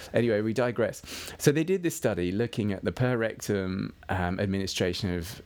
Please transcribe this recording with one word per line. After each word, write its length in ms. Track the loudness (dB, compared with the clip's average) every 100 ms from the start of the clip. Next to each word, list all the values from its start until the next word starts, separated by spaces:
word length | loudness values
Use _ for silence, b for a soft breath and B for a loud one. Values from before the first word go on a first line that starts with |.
| B
Anyway, 280 | 0 2 2
we 100 | 2
digress. 500 | 0 0 2 0 -2 -12 B B B
So 160 | 4
they 100 | 4
did 200 | 2 0
this 120 | 0 0
study 380 | 0 2 0
looking 400 | 2 0 0 0
at 100 | 0
the 80 | -2
per 240 | 0 0 2
rectum, 800 | 0 -2 -2 0 0 -2 -4 -8 -4
um, 320 | 0 0 0
administration 760 | 0 0 -2 0 0 0 -2 -2
of, 260 | -4 -10